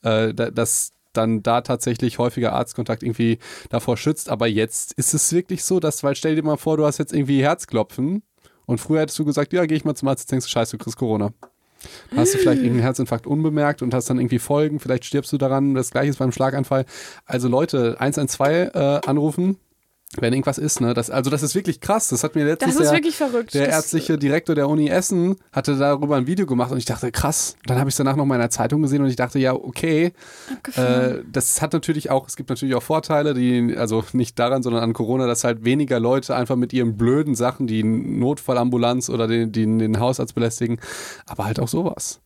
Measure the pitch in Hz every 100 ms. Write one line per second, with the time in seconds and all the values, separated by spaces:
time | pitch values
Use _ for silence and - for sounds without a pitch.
0 | 117 110 113 110 117 - 117 - - _
1 | _ - 113 113 101 117 - 123 - 117
2 | 127 - 123 120 117 127 - - 117 110
3 | - 113 117 113 - - - 117 - 117
4 | - 156 - 110 117 107 113 - - -
5 | 135 156 - 165 180 185 - 185 156 -
6 | 139 139 160 156 156 151 - 156 151 139
7 | 151 160 135 139 139 170 - 117 107 -
8 | 135 196 - _ _ _ - 120 - 156
9 | 156 - 151 143 147 180 170 156 156 147
10 | 135 139 - 131 - - 113 113 - 110
11 | 123 107 104 - - _ _ _ - -
12 | - 262 339 392 359 294 247 240 117 -
13 | 127 117 - 147 156 151 147 147 127 127
14 | - 127 123 123 - 143 151 151 - 127
15 | - 139 131 143 135 135 139 135 123 123
16 | 143 139 131 - 135 139 135 135 131 -
17 | - - _ 127 123 127 160 139 117 -
18 | 135 147 139 - 143 165 180 - 143 143
19 | - 143 151 151 180 196 _ _ _ _
20 | - - 117 131 135 135 151 - 117 120
21 | 117 135 135 147 165 196 190 - - 214
22 | - 123 160 165 147 165 269 262 311 302
23 | 330 302 285 240 226 143 139 160 151 165
24 | 147 156 139 151 165 151 139 151 147 170
25 | 185 185 175 190 _ - 131 139 143 139
26 | 147 147 131 180 180 123 123 131 120 113
27 | 123 117 143 147 - - - 127 135 135
28 | 135 135 139 127 120 - 110 147 151 143
29 | 139 120 123 139 131 127 - - 165 156
30 | 170 - - - - 262 - 254 127 123
31 | 127 127 - 143 - - 156 160 - 151
32 | - 135 - - 131 127 135 127 - 156
33 | 156 151 147 131 123 123 120 - 113 110
34 | 107 131 120 - 120 131 123 117 113 113
35 | 110 131 127 117 123 113 113 135 143 123
36 | 113 135 131 127 123 127 123 131 120 107
37 | 117 139 151 117 120 - 127 110 110 113
38 | - 104 120 143 - 123 123 123 120 123
39 | 123 123 113 117 113 107 110 110 110 110
40 | 123 127 123 - 117 - 120 117 - -
41 | - - - - 107 110 127 - 180 -
42 | - -